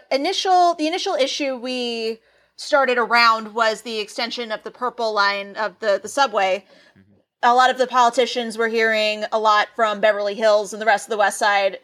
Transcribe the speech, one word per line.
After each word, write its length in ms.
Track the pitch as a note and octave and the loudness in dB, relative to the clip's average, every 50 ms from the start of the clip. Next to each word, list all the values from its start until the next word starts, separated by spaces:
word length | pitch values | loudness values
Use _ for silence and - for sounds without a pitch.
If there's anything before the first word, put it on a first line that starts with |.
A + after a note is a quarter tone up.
| - - | -2 -4
initial, 640 | C4+ C4+ C#4 F4 F#4+ - - F#4 F#4 F4+ F4 F4 E4+ | -4 -2 -2 -2 -4 -2 0 2 4 4 4 4 2
the 140 | E4+ D4+ D#4 | 0 -2 -2
initial 260 | E4+ F#4+ - G4 F4 | -2 -4 -4 -2 -2
issue 400 | C#4+ C4 C#4 - - D4 C4+ C4 | 0 -2 -2 -2 -4 -4 -4 -6
we 640 | A#3+ A3+ B3+ B3+ B3+ A#3+ A#3+ A#3 A3+ A3+ A3 A3+ A3 _ _ _ _ _ _ _ | -6 -8 -8 -6 -6 -6 -6 -6 -6 -6 -6 -8 -8 _ _ _ _ _ _ _
started 420 | - - - D4+ C#4 C4+ B3+ B3 B3 | -16 -4 0 2 2 2 2 2 0
around 560 | A3+ G3+ A#3 A#3+ A#3 A#3 A3+ A3 A3 G#3+ G#3 | 0 2 4 4 6 6 4 2 -2 -6 -2
was 280 | A#3 A3+ A3 G#3+ G#3+ | 0 0 0 0 -4
the 180 | - B3 A3+ A3 | -6 -8 -6 -6
extension 500 | G#3 - - - A#3+ A3+ - B3 A#3+ A3 | -8 -8 -8 -8 -8 -6 -6 -8 -8 -8
of 140 | A3 G#3 - | -8 -10 -10
the 80 | A3+ | -12
Purple 400 | - - B3 A#3+ A#3+ - A#3 A3 | -10 -8 -8 -8 -6 -4 -4 -2
Line 420 | G#3+ G#3 G3+ G3+ G3+ G3+ G3+ G3+ G3 | 0 0 0 0 -2 -4 -6 -10 -8
of 240 | G#3+ G#3+ G3+ F3+ _ | -8 -8 -8 -8 _
the, 220 | A3+ G#3+ G3 F#3+ | -2 -2 0 -2
the 60 | G#3 G3+ | -2 -4
subway. 560 | - C#4+ C#4 G#3+ G3+ G#3+ G3 F#3+ F#3 G3+ - _ _ _ _ _ _ _ _ _ _ _ _ _ _ _ - | -2 0 0 0 0 0 0 0 0 -2 -6 _ _ _ _ _ _ _ _ _ _ _ _ _ _ _ 2
A 100 | A#3+ A#3+ | 4 4
lot 160 | B3+ B3+ C4 | 4 4 4
of 80 | B3 C4 | 2 0
the 80 | B3+ | -2
politicians 720 | - A#3 B3+ A#3+ A#3 A#3+ C4+ A#3+ A#3 - B3 A#3 A3+ G#3 A3 | 0 2 2 2 4 4 2 0 0 -2 -6 -6 -6 -4 -4
were 80 | A#3 | -2
hearing 560 | A3+ A3 A3+ A3+ A3+ A3 G#3+ G#3+ G#3+ G#3+ G#3+ G#3+ - | -2 0 0 0 0 0 0 0 -2 -2 -4 -4 -4
a 80 | - A3 | -2 0
lot 300 | G#3+ A3 G#3 G#3 G3+ - _ | 2 4 4 4 2 0 _
from 240 | - A3+ G#3+ G#3 G3+ | -2 0 0 0 2
Beverly 340 | A3 G#3+ G#3 G3+ G#3 G3+ G3+ | 2 2 2 2 -2 -4 -2
Hills 380 | G3 A3 A3 G#3 G#3+ G#3 G3 | 0 2 4 4 4 2 -2
and 100 | A3 G#3 | -8 -4
the 40 | G#3+ | 0
rest 200 | A3+ G3+ G3+ - | 2 2 2 0
of 40 | - | -2
the 60 | A3+ | 0
West 220 | G#3 G3+ G3 G#3 - | 0 0 0 0 0
Side 400 | A#3+ G#3 G3+ G3 G3 G3 F#3+ - | 0 2 2 2 0 0 -2 -4